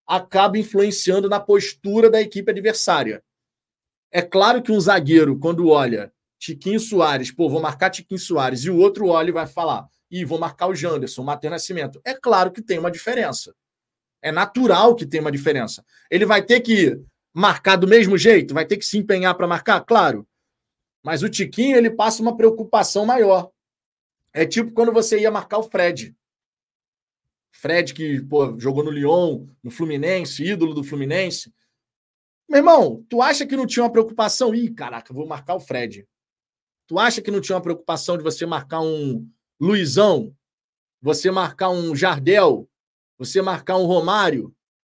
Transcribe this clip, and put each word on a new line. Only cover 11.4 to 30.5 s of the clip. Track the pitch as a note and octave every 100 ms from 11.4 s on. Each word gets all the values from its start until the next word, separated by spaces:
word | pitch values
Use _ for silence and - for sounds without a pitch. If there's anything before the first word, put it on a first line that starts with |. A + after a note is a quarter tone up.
| D3+
Nascimento." | E3 - F3+ C3+ -
É | B3
claro | C4 B3 G3 F#3
que | F3+
tem | A3 F3
uma | F3
diferença. | E3+ - B3 F3+ B2 - - _ _ _ _ _ _
É | D3+
natural | D#3 G3+ B3 B3 F3 A3+
que | A#3
tem | C#3+ D#3+
uma | D3+
diferença. | C#3+ D#3 C#3 A2 - _ _ -
Ele | F3
vai | G3+ G3+
ter | G3+ A#3+
que | A#3 G#3+ D#3+ - - _ _ D#3+
marcar | G3+ - - F#3
do | F#3
mesmo | A3+ G3 F#3+
jeito? | G3 G3+ C#3
Vai | C#3
ter | D#3+ G#3
que | -
se | G#3
empenhar | G#3 F#3+ F#3
pra | F3+ F3
marcar? | E3+ - G#3
Claro. | - A3+ E3 G#2+ - _ _ _ _ _ _ _
Mas | D3 D#3+
o | G3+
Tiquinho, | - F#3+ - C4 C4
ele | A#3
passa | A3+ A3 A3
uma | A3+
preocupação | A3+ A3 A3 G#3+ A3 F#3+ -
maior. | G#3+ B3+ G3+ F#3 F3 _ _ _ _ _ _ _ _
É | D3+ D#3+
tipo | A3+ A3+
quando | - A#3
você | A3+ A3+ G#3
ia | G#3+
marcar | G#3 - G#3
o |
Fred. | A3 F#3+ F3 C#3+ - _ _ _ _ _ _ _ _ _ _ _ _ _ _
Fred, | _ C#3+ E3+ D#3+
que, | - D#3 C#3
pô, | B2+ D3 C3+ A2+
jogou | B2+ C3+
no | D3+
Lyon, | D3 C#3+ F3 E3+ B2 - _
no | B2
Fluminense, | - E3 C#3+ D#3 F#3 D3 C#3
ídolo | D#3+